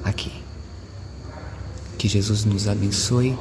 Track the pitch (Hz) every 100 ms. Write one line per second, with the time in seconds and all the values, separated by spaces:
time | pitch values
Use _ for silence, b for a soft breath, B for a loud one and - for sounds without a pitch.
0 | 95 - - - - - - - - -
1 | - - - - - - - - - -
2 | 104 101 101 104 107 98 104 101 98 98
3 | - 123 127 127